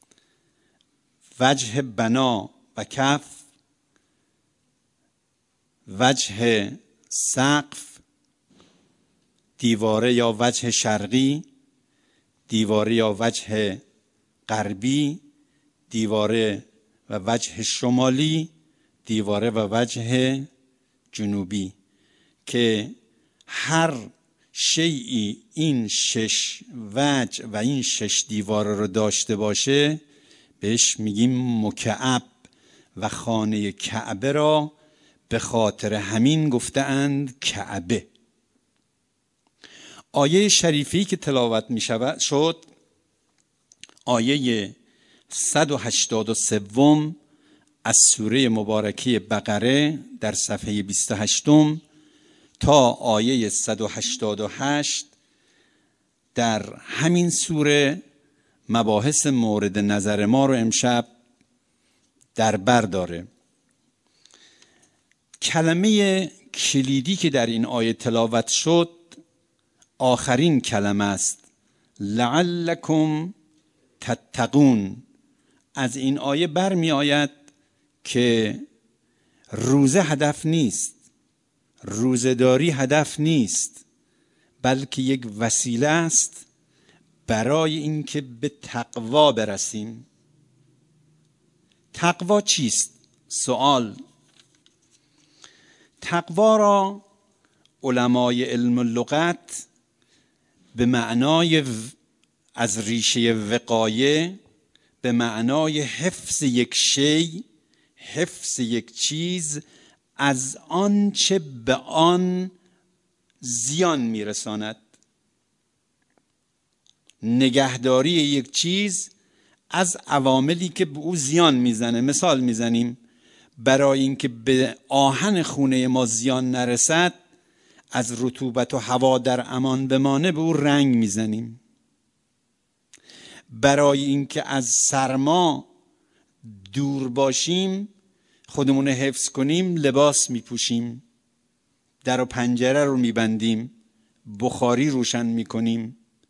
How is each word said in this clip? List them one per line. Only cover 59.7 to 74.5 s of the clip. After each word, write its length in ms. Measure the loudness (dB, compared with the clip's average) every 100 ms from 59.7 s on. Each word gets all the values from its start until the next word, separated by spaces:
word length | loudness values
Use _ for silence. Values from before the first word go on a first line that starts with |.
| 0
نظر 480 | 0 0 0 0 2
ما 200 | 4 4
رو 80 |
امشب 540 | 2 0 0 0 0 -2 _ _ _ _ _ _ _ _ _ _ _ _ -2
در 220 | 0 0
بر 240 | 4 4
داره. 460 | 2 -2 -4 -8 -12 _ _ _ _ _ _ _ _ _ _ _ _ _ _ _ _ _ _ _ _ -8
کلمهٔ 920 | -4 0 2 2 4 4 4 2 -2 -8 _
کلیدی 640 | -6 -2 0 2 0 0 -2
که 140 | 0
در 160 | 2 0
این 200 | 0 -2
آیه 280 | 0 -2
تلاوت 540 | -2 -2 0 2 0 0
شد 420 | 0 2 4 2 -4 _ -20 -20 _ _ _ _ _ _ -2
آخرین 640 | 2 2 2 2 4 2
کلمه 420 | 0 0 0 0
است، 360 | 0 0 -4 -6 _ _ _ _ _ -10
لعلکم 1300 | -6 -2 0 2 0 -2 -4 -4 0 2 2 0 -6 -12 _ _ _ _ _ -12
تتقون. 1040 | -6 -6 _ -4 0